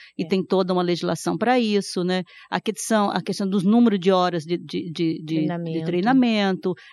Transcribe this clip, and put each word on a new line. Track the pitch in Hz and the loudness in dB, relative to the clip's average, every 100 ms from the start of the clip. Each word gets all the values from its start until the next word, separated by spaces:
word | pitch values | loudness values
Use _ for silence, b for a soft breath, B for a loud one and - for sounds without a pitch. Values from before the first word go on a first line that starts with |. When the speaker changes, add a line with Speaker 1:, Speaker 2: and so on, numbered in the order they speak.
| B - | B -8
Speaker 1:
e | |
Speaker 2:
É. | 170 | -2
Speaker 1:
tem | 190 170 | -2 2
toda | 190 185 | 0 2
uma | 180 | 0
legislação | 175 170 175 170 - 170 | 0 -2 -2 -4 -4 -2
pra | 226 254 | 2 2
isso, | 226 202 190 - | 2 0 -2 -2
né? | 180 185 175 B B | -2 -2 -4 B B
A | 185 | -4
questão, | - 202 - 220 202 | -4 -6 0 2 2
a | 202 | -2
questão | 170 190 196 | -4 -4 -2
dos | 196 | 0
números | 180 226 240 202 | 4 4 4 4
de | 175 | 2
horas | 185 180 175 | 2 2 -2
de, | 156 175 | -4 -6
de, | 156 - 185 | -4 -6 -6
de, | |
de, | 156 165 160 | -2 -2 -2
de | 156 | -4
Speaker 2:
Treinamento. | 160 175 175 170 165 160 | -2 -2 -2 -6 -4 -2
Speaker 1:
treinamento, | 175 208 262 247 214 196 185 185 175 B | 0 2 4 4 2 0 0 -4 -6 B